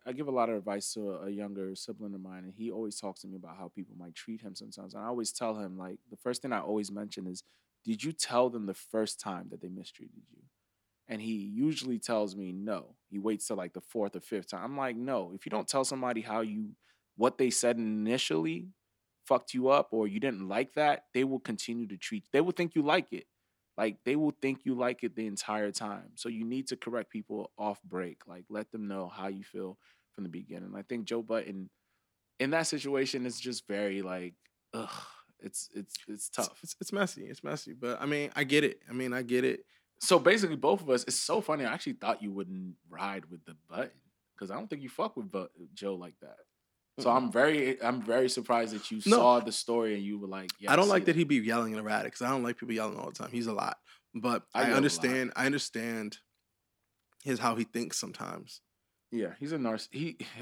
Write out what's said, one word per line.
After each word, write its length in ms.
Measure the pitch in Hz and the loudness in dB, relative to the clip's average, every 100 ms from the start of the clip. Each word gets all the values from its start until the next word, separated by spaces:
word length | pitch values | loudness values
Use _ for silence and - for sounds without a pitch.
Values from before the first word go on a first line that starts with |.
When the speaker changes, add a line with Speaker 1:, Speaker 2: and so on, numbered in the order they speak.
| 127 | -8
Speaker 1:
I 60 | |
give 140 | 131 143 | -6 -2
a 40 | |
lot 180 | 127 117 | 2 2
of 60 | 107 | 0
advice 380 | 101 101 - | -2 -4 -4
to 180 | 113 101 | -4 -6
a, 140 | 90 98 | -6 -6
a 40 | |
younger 460 | 101 104 98 95 95 | -6 -6 -6 -6 -8
sibling 380 | - 104 104 | -10 -10 -10
of 80 | 98 | -10
mine, 220 | 92 92 | -12 -12
and 100 | 92 | -14
he 160 | 101 113 | -8 -6
always 260 | 104 107 - | -4 -6 -6
talks 220 | 101 - | -10 -10
to 60 | 98 | -14
me 80 | 95 | -14
about 220 | 87 87 | -14 -14
how 120 | 95 | -12
people 220 | - 95 90 | -12 -14 -14
might 160 | 87 - | -16 -14
treat 260 | - 113 | -12 -12
him 120 | 101 92 | -12 -14
sometimes. 380 | 110 101 95 | -14 -16 -14
And 100 | 107 | -10
I 40 | 110 | -6
always 240 | 123 107 | -4 -4
tell 220 | - 117 107 | -2 -4 -4
him, 220 | 98 92 | -6 -8
like, 200 | 92 - _ | -10 -12 _
the 60 | 104 | -6
first 240 | 123 123 | -4 -4
thing 120 | 135 | -2
I 60 | 107 | -2
always 320 | 85 107 101 | 0 -2 -2
mention 340 | 101 104 - 92 | -6 -8 -8 -8
is, 160 | 90 - _ _ _ | -10 -14 _ _ _
"Did 180 | 113 110 | -4 -2
you 100 | 147 | -2
tell 360 | 156 - 123 127 | -2 2 4 4
them 180 | 117 101 | 2 -6
the 60 | |
first 460 | - - 110 107 - | -6 -4 -2 0 -4
time 280 | 104 90 95 | -6 -6 -8
that 120 | - | -12
they 60 | 92 | -12
mistreated 520 | 92 - - - - - | -12 -14 -18 -20 -20 -20
you?" 120 | - _ _ _ _ _ _ - | -20 _ _ _ _ _ _ -10
And 120 | 110 | -6
he 120 | 110 | -4
usually 640 | 107 101 110 151 139 131 117 | -4 -2 0 2 2 -2 -2
tells 360 | - 110 104 98 | 0 0 0 -2
me 140 | 92 | -6
no. 420 | 92 104 92 - - _ | -6 -4 -4 -6 -20 _
He 100 | 101 | -2
waits 280 | 107 104 - | 0 0 -2
till, 100 | 101 | -4
like, 160 | 90 | -4
the 80 | 90 | -8
fourth 340 | - 113 101 90 | -6 -2 -2 -4
or 40 | |
fifth 260 | - 104 85 | -6 -6 -4
time. 120 | 95 | -8
I'm 140 | 113 139 | -6 -4
like, 180 | 131 113 | -2 -2
"No, 380 | 131 120 90 95 | 0 0 -2 -8
if 100 | - | -4
you 40 | |
don't 180 | 110 - | -2 0
tell 160 | 139 | 0
somebody 380 | 131 131 123 113 | 0 0 0 -2
how 180 | 110 110 | -2 -2
you, 300 | 113 107 107 - _ _ _ - | 0 -2 -6 -10 _ _ _ 4
what 200 | 123 - | 4 6
they 120 | 127 | 4
said 280 | - 120 117 | 6 4 4
initially 920 | 110 107 107 131 - 160 160 170 185 - _ _ _ _ - | 2 0 2 2 2 2 2 -2 -8 -16 _ _ _ _ 2
fucked 280 | 127 - | 2 4
you 140 | 127 131 | 2 6
up 200 | 143 - | 6 6
or 160 | 110 104 | 2 2
you 120 | 104 | 2
didn't 260 | 135 98 95 | 0 0 0
like 280 | 104 127 151 | 0 0 4
that, 300 | 151 - - | 4 2 0
they 120 | 123 135 | 0 2
will 140 | 131 | 0
continue 480 | - 107 - 117 110 | -2 -4 -4 -4 -4
to 100 | 95 | -6
treat, 280 | - 107 - | -6 -6 2
they 80 | 139 | 4
will 140 | 175 | 4
think 220 | 175 170 165 | 2 0 2
you 60 | |
like 300 | 147 180 185 | 4 4 2
it." 140 | 92 - _ _ _ _ - | -8 -10 _ _ _ _ -2
Like, 260 | 110 101 | 0 0
they 140 | 123 147 | 0 2
will 160 | 151 - | 2 0
think 240 | 135 131 - | -2 0 -2
you 100 | 123 | 2
like 300 | 123 123 117 | 0 0 -4
it 100 | - | -2
the 100 | 110 | -4
entire 460 | 101 - 107 104 | -4 -2 0 0
time. 380 | 95 107 98 - - | -2 -6 -6 -10 -10
So 120 | 120 | -6
you 160 | 110 | -4
need 240 | 113 131 135 | -2 -4 -4
to 80 | 127 | -6
correct 340 | 117 117 - | -4 -4 -4
people 400 | 107 - 107 92 - | -8 -6 -6 -8 -4
off 240 | 104 101 | -4 -4
break. 460 | 92 90 87 - - | -6 -4 -4 -8 -16
Like, 160 | 90 90 | -18 -8
let 240 | 107 107 | -8 -6
them 160 | 113 101 | -8 -6
know 180 | 95 90 | -4 -6
how 200 | 95 95 | -6 -8
you 120 | 98 | -8
feel 360 | 98 98 95 98 _ _ _ | -10 -8 -8 -10 _ _ _
from 140 | - 90 | -10 -8
the 40 | |
beginning. 440 | 87 104 90 95 101 | -8 -10 -12 -10 -12
I 60 | |
think 240 | - 120 101 | -8 -8 -4
Joe 160 | 117 | -4
Budden, 480 | 113 113 - 98 95 _ _ _ _ _ _ - | 0 -2 -2 -8 -10 _ _ _ _ _ _ -4
in 80 | 135 | 0
that 180 | 160 160 | 2 0
situation, 580 | 147 139 139 131 135 123 | -2 0 0 0 -2 -4
is 140 | 117 | -4
just 260 | 127 117 - | -6 -8 -4
very, 320 | 101 104 98 | -2 0 -2
like, 320 | 92 92 90 - _ _ _ | -4 -6 -8 -14 _ _ _
ugh, 160 | 113 104 - - - _ _ | -8 -8 -10 -14 -20 _ _
it's, 300 | - - - | -10 -10 -8
it's, 220 | - 196 - - | -10 -10 -12 -10
it's 180 | 311 - | -10 -6
Speaker 2:
It's, 20 | |
Speaker 1:
tough. 300 | - 202 - | -4 -6 -6
Speaker 2:
it's, 140 | - - | -14 -10
it's 100 | 185 | -6
messy. 320 | 202 185 - | 0 0 -2
It's 180 | 107 127 | -12 -10
messy. 300 | 143 147 - | -6 -6 -8
But, 300 | 123 123 120 | -8 -6 -2
I 40 | 143 | -2
mean, 260 | 147 147 143 | 0 -2 -2
I 80 | |
get 220 | 135 147 143 | 4 4 4
it. 160 | - - | 0 -6
I 20 | |
mean, 220 | 123 127 | -4 -2
I 80 | 123 | -2
get 240 | 120 123 127 | 2 2 4
it. 180 | - - _ _ _ | 0 -8 _ _ _
Speaker 1:
So 180 | - 175 | 8 10
basically, 380 | 170 220 185 151 | 10 8 6 4
both 240 | 143 196 | 4 4
of 80 | 147 | 6
us, 160 | 123 131 | 4 4
it's 100 | - | -2
so 240 | - 220 | 2 0
funny. 240 | - 151 | 2 0
I 80 | 120 | 0
actually 200 | 165 143 | -2 -4
thought 280 | 123 104 107 | -2 0 0
you 120 | 104 | -2
wouldn't 420 | 98 92 95 92 - 85 | -4 -6 -6 -8 -12 _
ride 420 | 87 98 98 80 | -6 -4 -6 -10
with 140 | 85 82 | -16 -18
the 100 | 78 _ | -20 _
Budden 220 | 82 - 65 _ _ _ - | -6 -6 -8 _ _ _ -10
'cause 140 | - | -8
I 40 | 196 | -6
don't 140 | 220 | -6
think 120 | 143 | -8
you 60 | 131 | -8
fuck 260 | - 220 - | -4 -4 -4
with 160 | 98 | -6
Bu-, 160 | 95 87 - 85 | -6 -6 -12 -18
Joe 220 | - 98 90 | -8 -4 -4
like 200 | 87 - | -8 -16
that. 200 | 64 - _ _ _ _ _ - | -20 -20 _ _ _ _ _ -2
So 100 | 123 | 4
Speaker 2:
Mm-mm. 60 | 127 | 4
Speaker 1:
I'm 140 | 123 | 6
very, 500 | 113 147 151 131 131 | 6 6 6 2 2
I'm 180 | 117 127 | 0 0
very 280 | 107 120 127 | 2 4 4
surprised 440 | 127 113 117 110 | 2 2 2 2
that 160 | 107 - | -4 -6
you 100 | 110 101 | -2 6
Speaker 2:
No. 120 | 117 | 10
Speaker 1:
saw 220 | 123 120 | 10 8
the 120 | 110 | 6
story 440 | - - 117 110 101 | -2 2 2 2 0
and 80 | |
you 140 | 101 104 | -2 -4
were 80 | 98 | -4
like, 240 | 95 92 - | -6 -6 -4
"Yeah, 120 | 101 | 4
Speaker 2:
I 40 | 151 | 6
don't 100 | 202 | 8
Speaker 1:
I 40 | |
Speaker 2:
like 120 | 190 | 6
Speaker 1:
see 40 | 175 | 6
Speaker 2:
that 60 | |
Speaker 1:
that." 40 | 160 | 4
Speaker 2:
he 40 | |
be 140 | 151 131 | 6 4
yelling 360 | 110 117 110 | 4 2 2
and 80 | 107 107 | -2 0
erratic, 280 | 107 113 | 0 -2
'cause 80 | - | -2
I 80 | 123 | 0
don't 140 | 135 | 0
like 140 | 120 120 | 0 -4
people 160 | 117 113 | -4 -2
yelling 220 | 107 - | -2 -4
all 100 | - | -8
the 60 | - | -8
time. 140 | 117 | -6
He's 160 | 120 113 | -2 0
a 60 | |
lot. 240 | 101 - - _ - _ | 0 0 -4 _ -20 _
But 320 | 113 120 117 - | -4 0 -2 -2
Speaker 1:
I 60 | - | 2
Speaker 2:
I 20 | |
Speaker 1:
yell 60 | 127 | 4
a 20 | |
lot. 60 | 135 | 6
Speaker 2:
understand, 560 | 139 - 123 131 123 - | 4 4 2 2 0 0
I 100 | 135 | 2
understand 720 | 139 - 117 117 113 107 - _ _ _ _ _ _ _ _ _ _ | 2 -2 -4 -4 -4 -6 -10 _ _ _ _ _ _ _ _ _ _
his, 160 | 143 123 | -4 0
how 160 | 127 117 | 2 0
he 80 | |
thinks 340 | 107 117 117 - | -2 -2 -2 -4
sometimes. 600 | - - 95 85 - - _ _ _ _ _ | -6 -8 -8 -10 -12 -20 _ _ _ _ _
Speaker 1:
Yeah, 220 | 117 101 - | -4 -4 -4
he's 120 | 143 | -6
a 60 | 160 | -2
narciss-, 320 | 120 110 - | -2 -2 -4
he, 260 | 135 160 - - 113 | -6 -6 -6 -12 -12